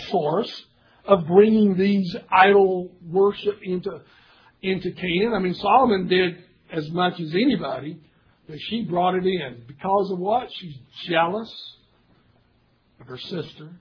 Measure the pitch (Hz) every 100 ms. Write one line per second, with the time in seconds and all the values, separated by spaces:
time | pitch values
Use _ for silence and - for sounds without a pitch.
0 | - 190 147 165 247 - - _ _ _
1 | - 196 160 180 214 220 208 180 196 202
2 | 180 - - 185 196 202 190 185 180 -
3 | 170 180 202 208 208 202 190 180 190 160
4 | - _ _ _ _ _ 190 190 185 -
5 | 180 170 226 208 180 - 202 233 247 196
6 | 175 180 180 165 - _ _ 165 151 175
7 | 180 175 156 175 269 202 147 131 143 175
8 | _ _ _ _ - 151 - 226 185 175
9 | 180 185 185 185 135 120 117 - 190 196
10 | 190 180 185 240 - - 180 131 - -
11 | - 165 170 208 226 - - - _ _
12 | _ _ _ _ _ _ _ _ _ _
13 | 127 127 - 180 - - 156 175